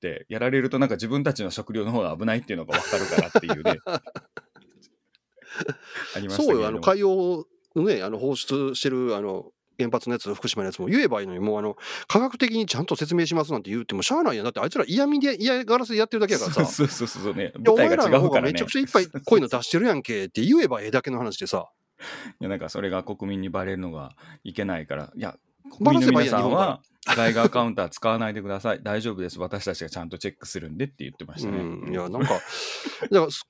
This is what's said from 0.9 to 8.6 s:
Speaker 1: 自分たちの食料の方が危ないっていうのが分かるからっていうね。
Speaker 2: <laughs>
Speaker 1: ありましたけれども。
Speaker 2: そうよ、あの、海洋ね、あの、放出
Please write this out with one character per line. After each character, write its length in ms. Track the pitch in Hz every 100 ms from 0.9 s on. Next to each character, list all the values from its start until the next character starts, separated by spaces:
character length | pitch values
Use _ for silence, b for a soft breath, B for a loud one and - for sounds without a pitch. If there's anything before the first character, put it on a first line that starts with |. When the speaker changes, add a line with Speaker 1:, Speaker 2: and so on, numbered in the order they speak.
| 110
Speaker 1:
自 120 | 110
分 160 | 139
た 100 | 143
ち 100 | -
の 80 | 98
食 220 | 98 -
料 120 | 110 104
の 60 |
方 100 | 117
が 140 | 90 80
危 80 | 110
な 100 | 113
い 40 |
っ 20 |
て 100 | 117
い 20 | 92
う 40 |
の 60 | 80
が 120 | -
分 100 | -
か 80 | 101
る 80 | 95
か 140 | 104
ら 60 | -
っ 20 |
て 140 | 226 -
い 40 |
う 140 | -
ね。 160 | 220 -
Speaker 2:
<laughs> 20 | - 170 - - _ - _ - _ _ _ _ _ _ _ _ - - - - B B B -
Speaker 1:
あ 40 |
り 80 | 98
ま 60 |
し 40 | -
た 60 |
け 60 | 294
れ 40 |
ど 0 |
も。 0 |
Speaker 2:
そ 0 | 131
う 60 |
よ、 60 | 107
あ 40 |
の、 100 | 110
海 180 | - 196
洋 480 | 196 190 180 170 - _ _ 160
ね、 280 | 190 131
あ 60 | 95
の、 100 | 107
放 160 | 131 131
出 400 | - 139